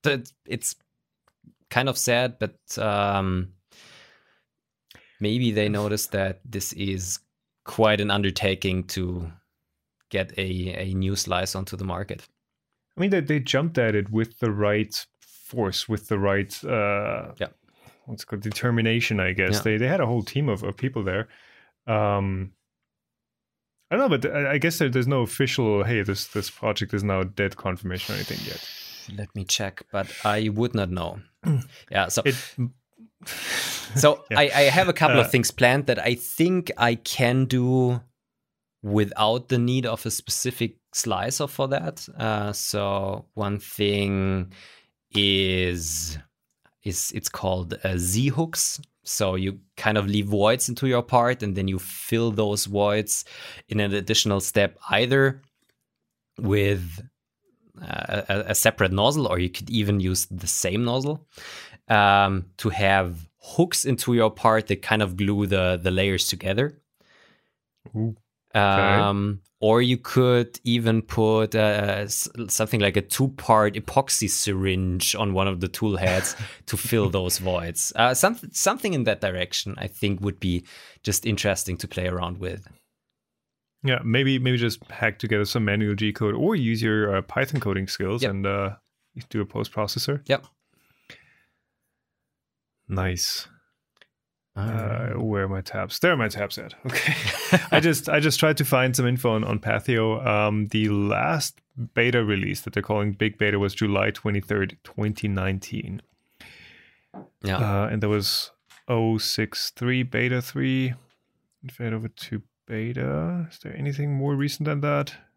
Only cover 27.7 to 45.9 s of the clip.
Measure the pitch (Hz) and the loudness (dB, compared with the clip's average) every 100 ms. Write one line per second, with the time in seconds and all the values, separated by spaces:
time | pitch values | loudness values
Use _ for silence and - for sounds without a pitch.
27.7 | 92 92 90 - 101 98 - - - - | -4 -6 -6 -6 -6 -6 -8 -8 -10 -12
28.7 | - - - - 101 98 104 92 - 98 | -16 -16 -18 -14 -12 -10 -8 -4 -2 -2
29.7 | - - 101 95 - 104 104 110 104 120 | -8 -8 -6 -6 -4 0 0 0 0 0
30.7 | 117 95 90 85 98 - _ 170 139 - | 0 -2 -4 -6 -10 -18 _ 0 0 -2
31.7 | - - 98 90 - 139 123 - - 123 | -14 -4 0 0 2 0 -2 -6 -6 -6
32.7 | - _ _ 226 _ - - - - - | -6 _ _ -20 _ -14 -10 -6 -6 -4
33.7 | - - 120 147 139 - 123 147 139 143 | -8 -4 4 4 4 0 2 4 6 6
34.7 | 151 185 - 156 120 117 127 117 - 123 | 6 2 4 4 4 4 2 2 4 4
35.7 | 135 139 120 85 123 - - 170 185 170 | 4 2 0 0 -2 -6 0 2 2 -2
36.7 | - 120 117 - - 120 127 131 127 123 | 0 2 2 -4 0 2 4 2 2 2
37.7 | 127 127 123 - _ _ _ _ _ _ | 4 2 0 -6 _ _ _ _ _ _
38.7 | _ 101 104 101 - 107 123 123 127 120 | _ 0 2 2 2 2 2 0 2 2
39.7 | 131 123 113 113 - - - 127 - 113 | 2 0 -4 -4 -6 -6 -4 -4 -2 -4
40.7 | - _ - 117 92 107 - 143 - 135 | -6 _ -6 -2 -2 -2 -4 -6 -4 -2
41.7 | 139 165 - - - 113 104 104 101 - | -2 -4 -10 -16 -6 -2 -2 -2 -4 -4
42.7 | 104 101 98 98 104 - - 101 101 - | -2 0 0 -2 -6 -10 -6 -4 -4 -8
43.7 | - 101 101 98 98 95 95 92 - - | -2 0 2 0 0 0 0 -4 -12 -20
44.7 | - _ _ _ 104 101 98 95 92 90 | -20 _ _ _ 0 2 4 2 2 0
45.7 | 87 80 | -2 -4